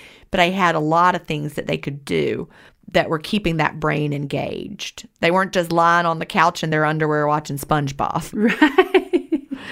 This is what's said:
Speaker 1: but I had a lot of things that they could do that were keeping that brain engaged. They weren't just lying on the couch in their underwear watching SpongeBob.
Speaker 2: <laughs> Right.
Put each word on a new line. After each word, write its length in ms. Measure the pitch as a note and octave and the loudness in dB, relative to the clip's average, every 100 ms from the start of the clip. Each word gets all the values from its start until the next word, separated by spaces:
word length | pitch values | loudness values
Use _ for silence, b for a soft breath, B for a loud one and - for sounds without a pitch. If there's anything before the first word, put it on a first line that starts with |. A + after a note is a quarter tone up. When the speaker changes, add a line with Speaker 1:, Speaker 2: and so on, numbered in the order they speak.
| B B B | B B B
Speaker 1:
but 100 | F#3+ | 0
I 80 | F3 | 2
had 260 | F#3+ F3+ D#3+ | 2 2 2
a 40 | |
lot 360 | D3+ E3 F3+ F3+ | 2 4 4 2
of 100 | E3+ | -2
things 280 | D3+ D3 | -6 -6
that 140 | - - | -6 -4
they 100 | D#3 | -4
could 260 | D#3 C#3+ | -4 -10
do 460 | - E2+ C#3 A2 - B B B - | -4 -2 0 -2 -8 B B B -4
that 180 | F3 D#3+ | -2 0
were 80 | D#3+ | -4
keeping 400 | D#3 G#3+ F#3+ E3 | -4 -2 -2 0
that 220 | D3+ D#3+ | -2 -2
brain 320 | D3+ D3+ D3 | -4 -2 -2
engaged. 960 | C#3+ C#3+ C#3 C3+ - - - - - - - | -4 -4 -4 -6 -8 -10 -12 -12 -14 -18 -2
They 100 | E3+ | 0
weren't 220 | F#3 F#3+ | 2 0
just 180 | F#3 E3+ | 0 0
lying 340 | E3+ E3+ E3+ E3+ | 4 4 4 2
on 140 | E3 | -2
the 60 | E3+ | -2
couch 380 | G#3 E3 F3 | 2 2 2
in 60 | D#3+ | -2
their 160 | D#3 D3+ | 0 2
underwear 400 | D#3 D#3 D3+ D3 | 0 0 2 2
watching 300 | D3 D3+ C#3 | 0 -2 -8
SpongeBob. 760 | - D3+ C#3+ C#3 - - D#3+ | -2 0 0 -2 -4 -4 -6
Speaker 2:
<laughs> 280 | - G#3+ - | 0 0 4
Right. 840 | D4 - F#4 F#4+ - D#4+ - D4+ - C4+ B | 2 4 4 2 2 -2 -2 -6 -6 -14 B